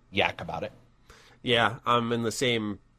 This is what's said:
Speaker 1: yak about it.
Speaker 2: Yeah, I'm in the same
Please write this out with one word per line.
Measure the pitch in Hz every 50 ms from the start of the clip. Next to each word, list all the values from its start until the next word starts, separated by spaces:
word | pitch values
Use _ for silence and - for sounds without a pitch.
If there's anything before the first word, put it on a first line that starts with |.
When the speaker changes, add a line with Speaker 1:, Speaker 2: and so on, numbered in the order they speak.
| _ -
Speaker 1:
yak | - 101 90 87 - -
about | 90 82 80 82 101
it. | - - - _ _ _ _ _ - - - - - - _ -
Speaker 2:
Yeah, | 123 120 117 113 107 123 - -
I'm | 123 120 120 117 117
in | 120 117 117
the | 110
same | - - 139 123 117 113 107 104 101 - _ _ _